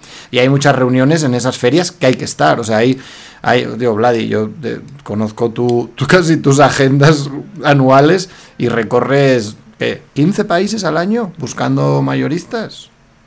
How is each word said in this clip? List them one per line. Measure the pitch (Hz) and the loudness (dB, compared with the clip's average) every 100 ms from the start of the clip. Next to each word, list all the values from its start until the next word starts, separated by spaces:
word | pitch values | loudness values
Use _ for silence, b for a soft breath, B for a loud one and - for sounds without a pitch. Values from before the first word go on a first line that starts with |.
| B B B | B B B
Y | 123 | 0
hay | 127 | 2
muchas | 139 139 127 | 2 2 2
reuniones | 127 127 135 160 | 2 2 2 2
en | 143 | 0
esas | 123 127 123 | -2 -2 -2
ferias | 123 156 175 | 0 0 -2
que | - 131 | -2 0
hay | 123 | 0
que | 143 | -4
estar. | - 143 117 | -2 0 0
O | 110 | -2
sea, | 110 | 0
hay, | 123 131 B B B B | 0 0 B B B B
hay, | 120 123 123 113 | 0 0 -2 -4
digo, | 123 107 | -2 0
Vladi, | 120 117 110 | 0 0 -2
yo, | 107 107 110 | -2 -4 -8
eh, | 113 113 - - | -10 -10 -12 -20
conozco | - 107 107 110 120 | -8 -4 -4 -2 -4
tu, | 113 123 120 113 - | -2 0 0 -4 -6
tu, | 139 | 2
casi | 185 165 151 | 2 4 2
tus | 143 139 | 2 4
agendas | - - 135 139 151 151 139 139 - 156 | 4 4 2 4 4 4 -2 -10 -14 -6
anuales | 143 143 131 135 147 185 185 B B - | 0 2 6 6 4 2 -4 B B -6
y | 120 | -2
recorres, | 113 107 123 120 139 139 123 104 - - _ | -2 0 -2 0 2 2 2 -2 -12 -20 _
¿qué? | 120 101 - | -6 -6 -8
¿Quince | - 156 202 | -2 0 0
países | 208 175 196 214 | -2 -2 -2 -4
al | 175 156 | -4 -2
año | 185 233 202 160 | -2 -2 -4 -8
buscando | 131 - 131 135 143 139 | -12 -6 -2 -2 0 0
mayoristas? | 139 135 131 170 - 233 196 - - _ _ _ | -2 -2 -4 -6 -6 -10 -10 -14 -20 _ _ _